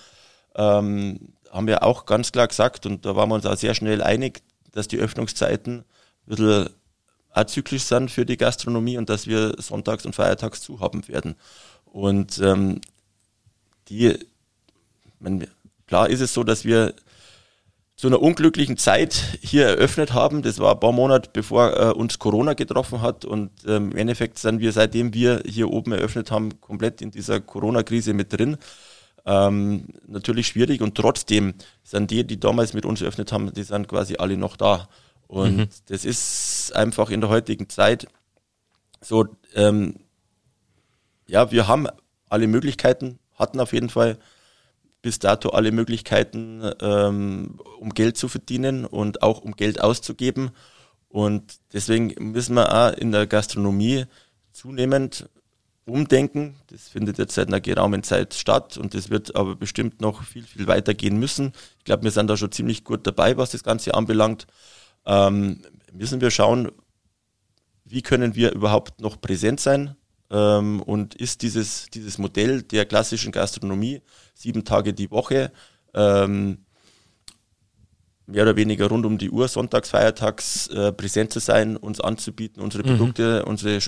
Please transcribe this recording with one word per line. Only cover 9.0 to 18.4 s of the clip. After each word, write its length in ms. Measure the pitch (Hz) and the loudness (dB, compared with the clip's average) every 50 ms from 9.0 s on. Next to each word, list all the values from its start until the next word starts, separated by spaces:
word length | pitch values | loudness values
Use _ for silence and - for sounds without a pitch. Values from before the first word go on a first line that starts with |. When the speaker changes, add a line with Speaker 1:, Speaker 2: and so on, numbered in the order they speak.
| 113 101 | -4 -4
Speaker 1:
dass 160 | 107 104 - | -4 -4 -2
wir 280 | 107 110 110 110 107 - - | -2 0 0 0 0 -2 -6
sonntags 460 | 104 - 107 104 104 104 110 107 - | -10 -10 -10 -6 -4 -4 -4 -4 -6
und 100 | - 101 | -6 -2
feiertags 460 | - 101 92 98 - - 110 - - | 0 2 2 2 0 -4 -8 -10 -12
zu 180 | - - 143 107 | -16 -16 -8 -6
haben 280 | 92 - - 85 - | -6 -6 -6 -8 -8
werden. 280 | - - 76 - 80 78 - _ - - - - - _ _ _ | -8 -8 -6 -6 -8 -10 -12 _ -20 -20 -20 -20 -20 _ _ _
Und, 540 | _ - 98 98 101 98 101 98 - - - | _ -8 -2 0 0 2 0 -2 -4 -4 0
ähm, 420 | 98 98 95 98 98 95 92 98 - - _ _ _ _ _ _ _ _ _ _ _ _ _ _ _ _ _ _ _ | 2 4 4 4 2 0 -2 -6 -10 -16 _ _ _ _ _ _ _ _ _ _ _ _ _ _ _ _ _ _ _
die, 220 | - 101 107 120 117 | -10 0 4 4 4
ich 160 | - - - - _ _ _ _ _ _ _ _ _ _ _ _ _ _ _ _ _ _ | 4 2 -4 -14 _ _ _ _ _ _ _ _ _ _ _ _ _ _ _ _ _ _
mein, 280 | - 92 95 92 - - _ _ _ _ _ _ _ | -6 -4 -4 -4 -6 -8 _ _ _ _ _ _ _
klar 220 | - - 87 110 82 | 0 2 2 2 2
ist 100 | 110 127 | 2 0
es 140 | 131 120 - | -2 -2 -2
so, 100 | 139 120 | 0 0
dass 220 | 113 113 110 - | 0 0 0 0
wir 280 | 117 113 113 110 - - _ _ _ _ _ - - - _ _ _ _ _ _ _ _ _ _ _ _ | 2 4 4 2 2 -2 _ _ _ _ _ -20 -20 -20 _ _ _ _ _ _ _ _ _ _ _ _
zu 120 | - - | -2 2
einer 140 | 131 135 - | 4 4 6
unglücklichen 540 | 139 156 170 - | 6 4 4 4